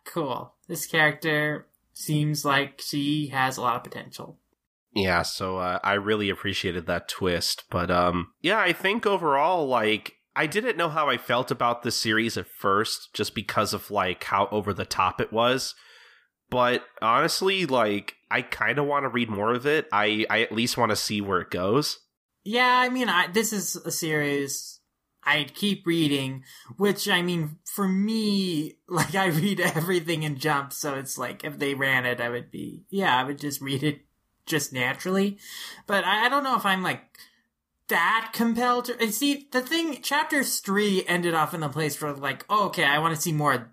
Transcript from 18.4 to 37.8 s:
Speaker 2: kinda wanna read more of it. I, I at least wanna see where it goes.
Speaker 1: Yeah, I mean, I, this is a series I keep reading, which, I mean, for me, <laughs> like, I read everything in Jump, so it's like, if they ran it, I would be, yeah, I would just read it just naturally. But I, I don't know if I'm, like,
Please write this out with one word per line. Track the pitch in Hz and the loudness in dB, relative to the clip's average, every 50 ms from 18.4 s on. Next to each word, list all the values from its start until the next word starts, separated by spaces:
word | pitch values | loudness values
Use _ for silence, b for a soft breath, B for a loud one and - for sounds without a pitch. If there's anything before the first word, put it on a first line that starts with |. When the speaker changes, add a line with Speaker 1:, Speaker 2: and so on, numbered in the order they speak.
| 131 | -2
Speaker 2:
kinda | - - - 110 110 120 143 143 | -4 -4 -2 0 0 2 0 0
wanna | 143 143 143 139 131 | 0 0 0 0 0
read | 113 123 120 110 | 0 0 0 0
more | 107 98 104 113 123 | 0 0 2 2 2
of | 120 117 | 2 2
it. | 143 151 156 - - 101 | 2 2 2 0 0 0
I, | 104 104 107 107 107 110 - | 2 2 4 2 2 0 2
I | 104 110 113 | 2 2 2
at | - 107 | 0 0
least | 110 117 120 - | 0 0 0 2
wanna | 127 120 107 107 | 2 2 2 2
see | - - - 107 104 | 0 0 -2 -2 -2
where | 101 98 95 85 | 0 0 0 0
it | 85 - | 0 -2
goes. | - 90 90 98 110 143 151 - - - _ _ _ _ _ _ _ _ _ | -2 0 2 2 2 2 2 0 -4 -8 _ _ _ _ _ _ _ _ _
Speaker 1:
Yeah, | 196 220 240 254 247 247 254 | -2 0 2 4 6 6 4
I | 254 254 | 4 2
mean, | 254 254 247 208 | 0 -2 0 2
I, | 175 180 175 - | 2 2 2 2
this | 175 220 220 220 214 | 2 0 0 0 -2
is | 196 175 - - | -4 -4 -4 -6
a | 170 - 170 156 | -6 -6 -6 -4
series | - 170 160 156 151 147 143 143 143 139 139 139 - - - - - _ _ _ _ _ _ _ _ - | -4 -2 0 0 0 2 2 0 0 -2 -2 -6 -8 -10 -14 -18 -20 _ _ _ _ _ _ _ _ 0
I | 143 147 151 147 | 0 2 2 0
keep | 135 - - 202 208 190 196 - | -4 -4 -2 0 0 0 0 0
reading, | 170 165 165 160 143 143 139 135 131 135 131 131 B B B B B 120 | 0 2 2 2 2 2 0 0 -4 -6 -8 -12 B B B B B -4
which, | - 196 208 196 196 - 208 | 0 2 2 2 0 0 0
I | 190 175 175 | 0 2 2
mean, | 180 175 170 160 151 156 - _ | 0 0 0 -2 -4 -6 -12 _
for | - - - 202 | -10 -4 -2 0
me, | 185 185 190 202 214 226 226 214 214 202 196 190 180 175 147 156 - - _ _ | 2 2 2 0 0 0 0 0 0 0 0 0 0 -2 -2 -4 -4 -8 _ _
<laughs> | - | -4
like, | 175 160 151 147 160 | -2 -2 0 0 0
I | 196 190 | 0 0
read | 185 151 160 160 208 190 165 | 2 2 2 0 0 0 0
everything | 175 165 143 160 160 185 185 175 160 165 170 151 156 | 0 0 0 0 0 0 0 0 0 -2 -2 -2 -2
in | 151 143 131 | -4 -4 -2
Jump, | 147 151 147 139 135 135 - | 0 0 0 0 -2 -6 -8
so | - - 151 135 | -8 -6 -6 -6
it's | 135 135 - - - | -6 -8 -8 -8 -6
like, | 127 - - - - | -6 -8 -8 -8 -10
if | 156 143 143 | -10 -6 -4
they | 147 139 139 | -4 -2 -2
ran | 131 135 135 131 127 123 | 0 0 2 2 2 2
it, | 123 123 120 | 0 -2 -2
I | 120 117 | -4 -4
would | 120 120 - - | -4 -6 -8 -10
be, | - - - - - 170 - _ | -12 -12 -10 -10 -12 -16 -16 _
yeah, | 190 196 190 165 123 | -4 0 2 2 2
I | 127 131 | 2 0
would | 139 143 139 | -2 -6 -6
just | 143 147 131 - | -6 -8 -8 -6
read | 139 135 139 131 147 | -6 -4 -4 -2 -2
it | 151 143 - _ _ _ _ _ _ _ _ _ | -2 -2 -4 _ _ _ _ _ _ _ _ _
just | - 160 151 143 - 135 | -4 -2 -2 -2 -4 -4
naturally. | 127 123 127 139 - - 180 190 196 196 202 202 202 B B B B B B B B B | -2 -2 -2 -2 -4 -4 -2 0 2 2 0 -2 -6 B B B B B B B B B
But | - 208 196 170 | -2 -2 0 2
I, | 180 202 214 226 | 2 2 2 2
I | 247 | 2
don't | 269 285 277 | 2 2 2
know | 269 247 | 2 0
if | 214 - | 0 2
I'm, | 202 190 185 185 | 2 2 2 0
like, | 165 131 123 - _ _ B B B B B B B _ _ _ _ _ _ | -2 -2 -4 -8 _ _ B B B B B B B _ _ _ _ _ _